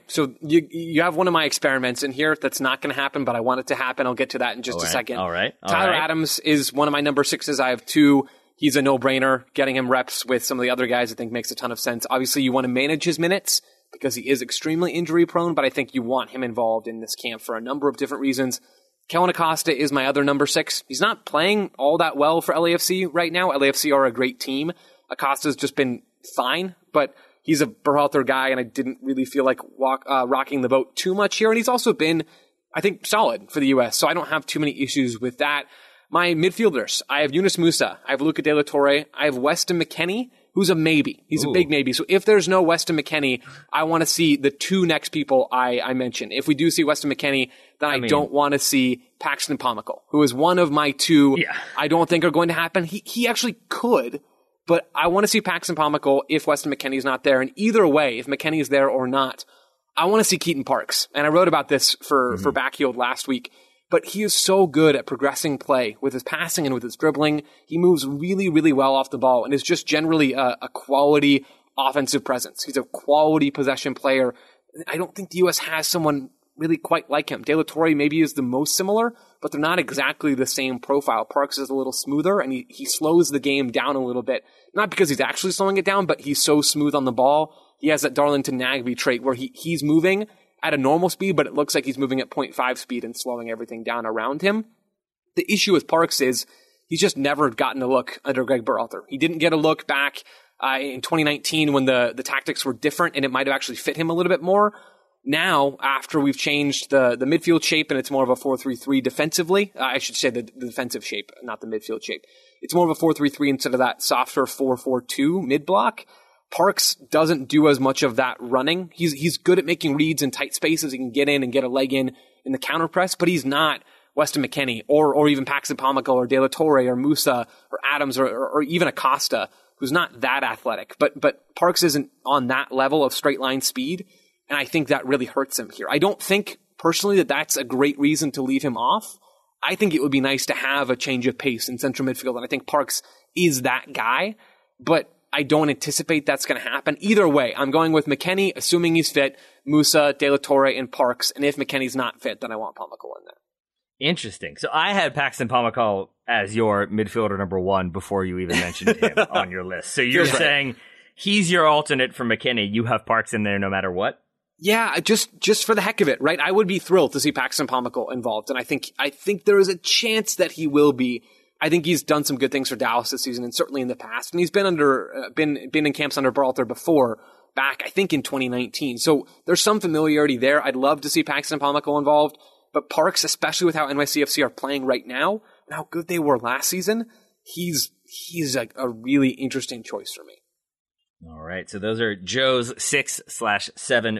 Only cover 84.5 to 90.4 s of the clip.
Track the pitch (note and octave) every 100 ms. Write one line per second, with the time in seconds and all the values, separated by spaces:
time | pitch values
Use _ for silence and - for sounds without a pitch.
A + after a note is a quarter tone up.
84.5 | _ _ F#3 G#3+ - E3+ C3+ B2+ - F#3
85.5 | F3 G3 G3 F#3+ G3 F3+ - C#3+ C#3+ -
86.5 | D3 C#3+ D3 D3 C#3+ C3 A#2+ C3 D3 D#3
87.5 | - _ _ D3+ D3+ D3 C3 C#3+ C#3+ C3+
88.5 | B2+ B2+ C3+ B2 A#2+ C#3+ A#2+ B2+ B2 C3
89.5 | - D#3+ E3 D3 D#3+ F3 G3 G#3+ _